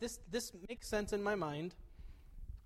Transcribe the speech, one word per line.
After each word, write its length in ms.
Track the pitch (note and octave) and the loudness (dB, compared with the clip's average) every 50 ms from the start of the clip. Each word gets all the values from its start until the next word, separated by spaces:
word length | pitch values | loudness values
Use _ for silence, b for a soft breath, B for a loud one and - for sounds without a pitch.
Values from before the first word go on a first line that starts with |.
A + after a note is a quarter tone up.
this, 200 | A3+ A#3+ - - - - | -2 -2 -2 -4 -6 -2
this 220 | E3+ A#3+ A3+ - - F3+ E3+ - | 0 0 0 -2 -6 -8 -8 -6
makes 180 | B3 - - | -6 -6 -2
sense 280 | - A3+ G#3 G#3 G3 G#3+ | 2 4 4 4 4 4
in 80 | G3+ G3+ | 4 6
my 120 | G3+ G#3 | 6 4
mind, 400 | G3 E3+ D3+ D3 D3 D#3+ F3+ - - - - B B B B B B B B B B B - - - - | 6 4 4 2 2 0 0 -2 -6 -12 -14 B B B B B B B B B B B -6 -6 -8 -8